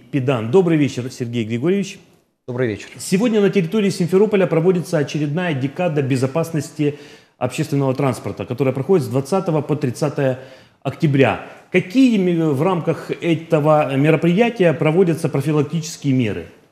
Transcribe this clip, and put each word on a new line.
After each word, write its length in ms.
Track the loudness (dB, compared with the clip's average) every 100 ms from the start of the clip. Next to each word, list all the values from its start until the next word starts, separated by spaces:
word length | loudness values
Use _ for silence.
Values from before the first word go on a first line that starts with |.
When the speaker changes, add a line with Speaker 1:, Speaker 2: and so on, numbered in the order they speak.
| -6
Speaker 1:
Педан. 400 | -4 0 -2 2
Добрый 260 | 4 4 2
вечер, 320 | 2 -2 -8
Сергей 340 | -8 -6 -4
Григорьевич. 540 | -4 -2 0 -2 -2 -10 -20 _ _ _ -12
Speaker 2:
Добрый 220 | -4 -2
вечер. 200 | -4 -10 -14
Speaker 1:
Сегодня 420 | -2 0 2 2
на 100 | 2
территории 400 | 2 0 0 0
Симферополя 560 | 0 0 2 2 2 2
проводится 520 | 2 2 0 0 -2
очередная 560 | -2 -4 -4 -2 -2
декада 480 | -2 -4 -2 -2 -2
безопасности 960 | 0 0 0 -2 -2 -4 -6 -4 -4 -4 -14 -20 _ -8
общественного 600 | -6 -4 -2 0 0 0
транспорта, 480 | -2 -2 -6 -10
которая 280 | -8 -2 -2
проходит 340 | -2 0 0 2
с 20 |
двадцатого 520 | -4 -2 -2 0 -2
по 140 | -2
тридцатое 640 | -4 -4 -4 -4 -2 -2 -2 -8 -20 -20 _
октября. 640 | -10 -2 0 4 4 2 -8 -20 -4
Какие 480 | -2 0 2 4 4
ми-, 340 | 2 2 0
в 80 | 2
рамках 500 | 0 0 -2 -4 -4
этого 840 | -6 -2 -2 0 0 4 4 2 2
мероприятия 800 | 4 4 2 2 2 2 2
проводятся 560 | 4 2 4 2 2 -2
профилактические 840 | -2 0 0 0 -2 -6 -6 0
меры? 360 | 0 0 -4 -10 -18 _